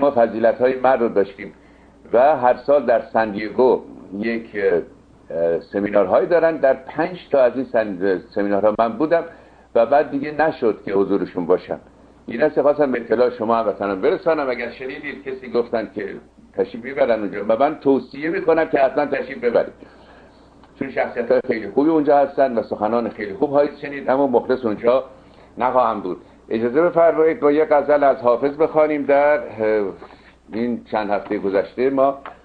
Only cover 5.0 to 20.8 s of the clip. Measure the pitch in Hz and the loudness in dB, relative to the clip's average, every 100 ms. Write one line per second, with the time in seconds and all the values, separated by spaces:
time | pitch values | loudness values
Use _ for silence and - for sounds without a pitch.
5 | _ _ - 82 85 82 - 101 104 101 | _ _ -10 -2 0 -2 -4 -4 0 0
6 | 92 117 180 170 165 151 135 131 - 147 | 2 2 2 2 2 2 0 0 -4 -6
7 | 175 180 - 139 123 127 127 117 107 90 | -4 -6 -2 2 2 2 -2 -2 -2 -2
8 | 98 90 - 104 101 98 107 107 117 113 | 0 -2 -4 -4 0 2 2 2 -2 0
9 | 156 165 165 - - - _ 117 117 143 | 0 0 -2 -14 -20 -20 _ 0 4 4
10 | 143 139 151 147 160 - 117 101 - 98 | 2 -4 -6 -2 -2 0 -2 -2 -2 0
11 | 92 98 85 90 85 90 - 78 - - | 2 0 -2 -6 0 0 0 -12 -12 -20
12 | - - - 117 151 151 139 147 143 120 | -20 -20 -10 -2 0 2 2 2 0 -2
13 | 117 113 123 - 110 117 107 95 101 95 | -2 0 0 0 -2 0 0 -2 -4 -2
14 | 127 190 170 151 131 120 117 - 131 151 | -2 0 -2 -2 -2 -4 -8 -10 -12 -10
15 | 147 - 135 131 120 120 117 117 107 107 | -12 -12 -12 -12 -6 -4 -2 -4 -6 -8
16 | 95 117 - _ - - 95 113 127 139 | -10 -12 -18 _ -14 -6 -6 -6 -10 -2
17 | 123 110 101 101 104 113 143 151 143 131 | 0 0 -2 -6 -2 0 0 0 0 0
18 | 120 139 160 185 165 160 156 147 131 147 | -2 -8 -6 -2 0 2 2 2 2 0
19 | 143 131 123 127 120 98 - - - - | -2 -4 -6 -4 0 0 0 -8 -20 -20
20 | - - - _ - _ - - | -20 -20 -20 _ -20 _ -20 -10